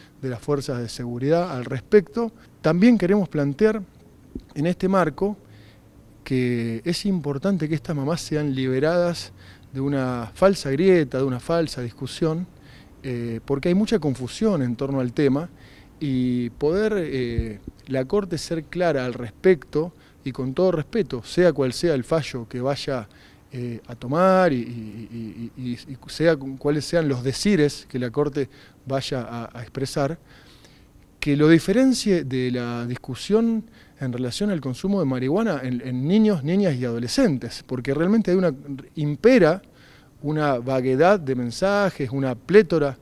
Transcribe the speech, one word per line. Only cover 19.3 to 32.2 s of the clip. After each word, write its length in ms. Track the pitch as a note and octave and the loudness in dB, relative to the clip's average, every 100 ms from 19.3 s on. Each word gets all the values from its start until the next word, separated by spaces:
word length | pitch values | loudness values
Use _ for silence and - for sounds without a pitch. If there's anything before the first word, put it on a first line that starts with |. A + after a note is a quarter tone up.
| - F#3 E3+ - D3 E3+ - - _ | 0 4 4 2 -4 -4 -8 -20 _
y 80 | C3+ | -10
con 200 | B2+ C3 | -6 -4
todo 200 | C3 F#3 | 2 2
respeto, 500 | E3 C#3+ A#3 E3 A#2+ | 2 -2 -2 -2 -6
sea 300 | - - F3+ | -6 4 4
cual 200 | D3 C3 | 4 -2
sea 220 | - E3+ | 0 0
el 100 | C#3 | 0
fallo 420 | A#2 E3 C#3 B2+ A2+ | 0 -2 -2 -8 -8
que 120 | B2 | -6
vaya, 480 | B2+ C#3 - B2+ G#2 - - - _ | -4 -4 -4 -6 -8 -18 -20 -20 _
eh, 300 | B2+ A#2+ A2+ - | -10 -10 -10 -14
a 80 | |
tomar 580 | A#2 B2 D3+ F#3+ F#3 F3+ | -14 -4 2 4 6 4
y, 40 | B2+ | 2
y, 960 | A#2 A#2+ G#2+ G#2+ G#2 A#2 A2+ F#2 A#2 G#2 | -4 -10 -12 -12 -12 -12 -12 -10 -12 -10
y, 60 | |
y, 100 | B2 | -8
y 260 | A#2+ - B2+ - | -8 -10 -16 -14
sea 280 | - E3 D#3 | 0 2 2
cu-, 220 | C3+ C3 | -2 -6
cuáles 260 | D3 D3 | -2 -2
sean 240 | - E3+ D#3 | 0 0 0
los 140 | B2+ | -2
decires 640 | B2+ B2+ G#3 F#3+ D3 - - | -4 -2 2 4 2 0 -10
que 100 | B2+ | -6
la 120 | B2 | -6
Corte 400 | B2 D3+ C#3+ C3 - - _ - | -2 -2 -2 -6 -8 -20 _ -6
vaya 360 | C3+ - C3 | -4 -4 -6
a, 360 | A2 A#2 A2+ A#2+ | -6 -10 -12 -12
a 40 | |
expresar, 560 | A#2 - C3+ - C#3 E3+ - - - - - - - - - - | -12 -8 -6 -2 -2 -4 -14 -20 -20 -20 -20 -20 -20 -20 -20 -8
que 180 | D3+ C#3+ | 0 4
lo 120 | D3+ | 6
diferencie 760 | E3 - G#3+ C4 A#3+ G#3+ F3+ | 6 6 4 4 2 2 0